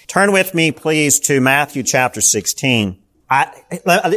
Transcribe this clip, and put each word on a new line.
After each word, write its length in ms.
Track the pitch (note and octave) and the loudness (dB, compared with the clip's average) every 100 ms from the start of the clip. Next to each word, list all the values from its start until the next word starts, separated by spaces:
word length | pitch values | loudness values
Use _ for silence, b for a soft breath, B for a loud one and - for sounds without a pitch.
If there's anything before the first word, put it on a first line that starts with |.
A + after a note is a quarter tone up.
| b | b
Turn 260 | F3+ G3+ | 0 2
with 220 | F#3+ F#3 | 2 0
me, 180 | E3+ D#3+ | 0 -2
please, 480 | - D#3+ D#3 D3 - | -2 -2 0 2 0
to 200 | - C3+ | 0 2
Matthew 420 | C3 C#3 D3 C3+ | 2 0 -2 -4
chapter 380 | G#2+ C3+ B2 G#2+ | -2 0 0 0
sixteen. 840 | - G#2+ - - C3+ A#2 G2 F#2 _ _ - | -2 0 -4 -4 0 0 0 -6 _ _ -2
I, 240 | C3 - - - F3 F3+ E3+ F3 | 0 -2 -6 -14 -6 0 0 2